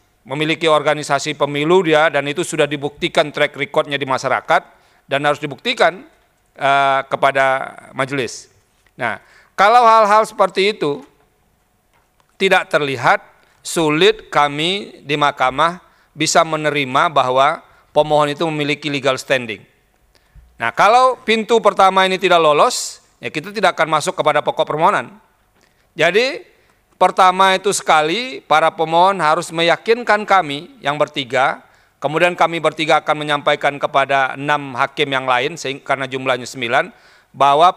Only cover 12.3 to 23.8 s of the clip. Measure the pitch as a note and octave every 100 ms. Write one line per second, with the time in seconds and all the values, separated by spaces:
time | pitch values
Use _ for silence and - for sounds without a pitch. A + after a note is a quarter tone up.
12.3 | - F#3+ F#3 E3 D#3 C#3 B2 D3 G3+ -
13.3 | _ _ _ - E3+ D3+ D#3 G3 A3 -
14.3 | D3+ C#3+ C#3+ E3+ G3+ - - C#3 D3 C#3+
15.3 | - C3 C3 E3 F3+ _ _ _ D3 D#3
16.3 | F3 E3 D#3 D3+ D3 C3 C#3 E3+ C#3+ B2+
17.3 | C3 C#3 E3 - _ _ D3 D3+ D3+ D3
18.3 | D3 E3 D3+ C#3+ C#3+ D3 C#3+ C3+ C3 -
19.3 | C3+ A#2 G2+ _ _ _ _ _ _ _
20.3 | - _ - A#2 - G3 B3 C4 A#3+ -
21.3 | A3 G#3+ A#3 G#3+ F#3 F#3+ F#3+ F#3+ F#3 F#3+
22.3 | F3 D#3 D3 A#3+ - - - _ _ A#2
23.3 | D#3 F#3 G#3 F3+ E3